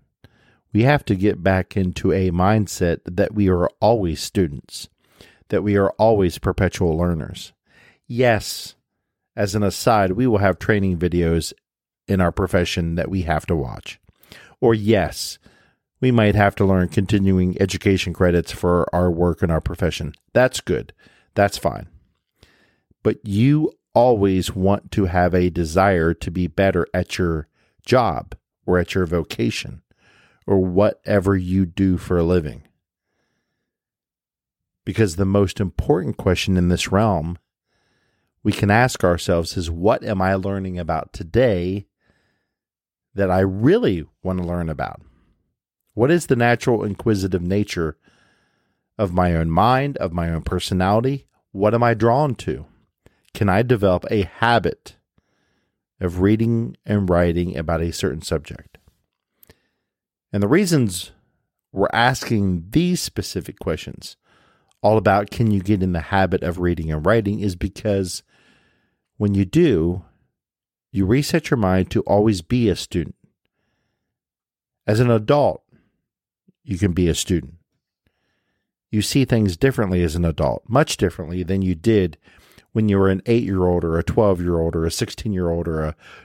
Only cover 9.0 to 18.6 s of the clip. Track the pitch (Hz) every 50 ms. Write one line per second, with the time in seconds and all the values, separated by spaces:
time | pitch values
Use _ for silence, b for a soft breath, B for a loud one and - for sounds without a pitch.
9 | _ _ _ _ _ _ - 117 104 98 95 107 104 95 - - - 127 113 104
10 | 98 92 92 107 131 127 107 98 101 95 87 - - - 110 101 98 95 90 80
11 | 87 85 85 87 85 82 82 82 - - - _ _ _ _ _ _ _ _ _
12 | _ - 101 92 90 85 - - 98 90 - 95 87 - - 95 85 82 82 87
13 | 80 - 95 95 85 85 78 76 - - 85 78 65 60 50 - - - - -
14 | _ _ _ B B B B B B B B B B 117 113 110 101 104 110 98
15 | 85 73 - - - - - - b b b b b b b b b b b _
16 | 131 127 120 113 107 104 101 107 101 101 - - 104 98 95 92 90 87 - 107
17 | 98 - 110 101 98 98 95 92 90 92 90 - 98 92 - - - 104 95 90
18 | - 92 82 - 92 90 87 87 82 - - -